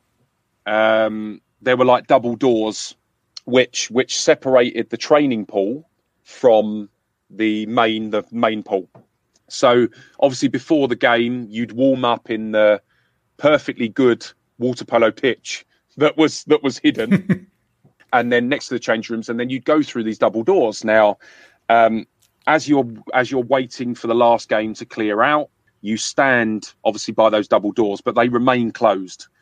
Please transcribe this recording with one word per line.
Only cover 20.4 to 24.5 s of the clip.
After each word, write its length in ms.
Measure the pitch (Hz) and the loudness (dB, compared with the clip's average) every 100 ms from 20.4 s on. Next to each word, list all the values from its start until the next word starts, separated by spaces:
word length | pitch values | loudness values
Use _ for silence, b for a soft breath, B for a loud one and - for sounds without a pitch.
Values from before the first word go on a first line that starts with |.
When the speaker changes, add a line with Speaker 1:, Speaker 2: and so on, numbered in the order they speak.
Speaker 1:
doors. 440 | 117 190 113 - 107 | 0 0 0 -2 2
Now, 320 | 110 104 - b b b b - | 4 4 2 b b b b 2
um, 400 | 117 113 110 - _ _ _ 135 | 4 4 0 -8 _ _ _ 0
as 200 | 151 139 | 0 2
you're, 180 | 143 120 110 - | 0 -2 -8 -4
as 160 | 127 123 | -2 -2
you're 140 | 127 | -4
waiting 520 | 120 135 123 - 123 117 | -4 -6 -6 -8 -10 -6
for 120 | 117 | -2
the 80 | 117 | 2
last 320 | 117 113 | 2 2
game 260 | - | 0